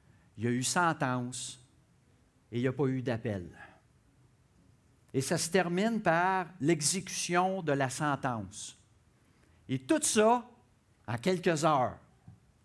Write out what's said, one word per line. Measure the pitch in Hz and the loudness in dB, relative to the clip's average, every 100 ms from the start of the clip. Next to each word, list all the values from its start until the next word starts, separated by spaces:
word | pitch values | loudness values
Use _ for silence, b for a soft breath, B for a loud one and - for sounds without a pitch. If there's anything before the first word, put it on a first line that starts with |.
| b b b - | b b b -4
il | |
y | 117 | -2
a | |
eu | 123 | 0
sentence | 127 180 170 156 135 127 123 123 - - - _ _ _ _ _ _ _ _ | 0 2 2 2 -2 -2 -4 -8 -10 -14 -20 _ _ _ _ _ _ _ _
et | 120 | -4
il | |
n'y | 127 | -2
a | |
pas | 127 135 | 0 -2
eu | 131 | -2
d'appel. | 123 113 117 98 82 - - - _ _ _ _ _ _ _ _ _ _ _ _ _ | -4 -4 -4 -6 -8 -16 -20 -20 _ _ _ _ _ _ _ _ _ _ _ _ _
Et | 135 | -4
ça | 135 160 | 0 -2
se | 165 | 0
termine | 190 175 175 220 220 | 0 2 2 0 0
par | 202 165 185 190 165 - | 2 2 2 0 -4 -2
l'exécution | 143 160 143 185 190 - - 175 185 190 | 2 2 2 -2 -4 -6 -2 0 0 0
de | 160 | -2
la | 139 131 | 0 0
sentence. | - 151 139 135 117 95 - - - _ _ _ b b b b b - | 0 -2 0 -2 -4 -6 -12 -16 -18 _ _ _ b b b b b -6
Et | 131 | -6
tout | - 311 | 0 0
ça | - 220 214 240 233 - _ _ _ _ - | 2 4 6 4 0 -16 _ _ _ _ -6
en | 117 | -2
quelques | 180 185 180 156 | 0 0 2 2
heures. | 160 143 117 - - _ - - _ _ | 4 4 2 -4 -16 _ -20 -20 _ _